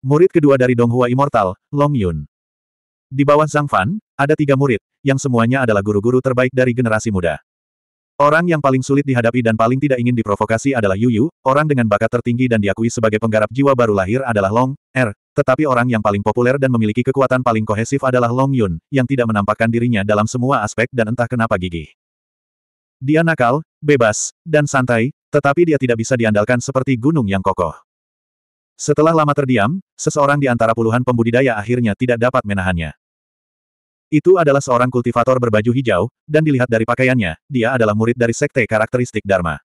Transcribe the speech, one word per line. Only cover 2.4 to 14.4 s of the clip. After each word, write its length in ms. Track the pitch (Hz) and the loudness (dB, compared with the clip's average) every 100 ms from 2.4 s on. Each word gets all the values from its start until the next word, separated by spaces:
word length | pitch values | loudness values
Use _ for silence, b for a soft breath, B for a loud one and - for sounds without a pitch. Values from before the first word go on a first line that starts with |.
| _ _ _ _ _ _ _ | _ _ _ _ _ _ _
Di 160 | 131 143 | -2 2
bawah 240 | 147 151 | 4 2
Zhang 160 | 147 143 | -2 0
Fan, 320 | 104 101 208 _ | -2 -2 -6 _
ada 240 | - 143 156 | -4 -2 0
tiga 160 | 143 | 2
murid, 240 | 135 139 110 _ _ | 2 2 -2 _ _
yang 160 | 139 135 | -2 0
semuanya 480 | 139 120 113 135 120 | 0 2 2 2 2
adalah 160 | 104 | 0
guru-guru 400 | 101 104 113 127 | 0 0 2 0
terbaik 320 | 131 123 127 | 0 0 0
dari 240 | 127 127 117 | 0 0 0
generasi 320 | 117 110 117 | 0 -2 -2
muda. 320 | 95 85 76 _ _ _ _ _ _ _ - | -2 -2 -6 _ _ _ _ _ _ _ 0
Orang 320 | 147 156 175 | 2 2 2
yang 100 | 156 | 0
paling 240 | 139 131 127 | 2 0 0
sulit 160 | 139 | -2
dihadapi 400 | 143 123 117 120 | 0 0 0 0
dan 160 | 113 110 | 0 2
paling 240 | 113 131 | 0 0
tidak 160 | 147 127 | 0 0
ingin 160 | 120 | 0
diprovokasi 640 | 123 107 101 107 113 139 131 | 0 -2 -2 0 0 -2 0
adalah 160 | 101 | -2
Yu 140 | 95 123 | 0 0
Yu, 180 | 110 156 _ 131 | 0 -2 _ 0
orang 180 | 135 151 | 0 2
dengan 240 | 135 113 | 0 0
bakat 300 | 101 110 120 | 0 -2 -4
tertinggi 260 | 123 120 127 | -4 -2 0
dan 160 | 113 | 0
diakui 300 | 98 95 113 | 0 -2 -2
sebagai 260 | - 110 107 | 0 -2 0
penggarap 320 | 113 107 107 | 0 0 -2
jiwa 240 | 123 139 | 0 2
baru 240 | 127 117 101 | 2 2 0
lahir 240 | 92 123 131 | 0 -4 -2
adalah 260 | 107 | -2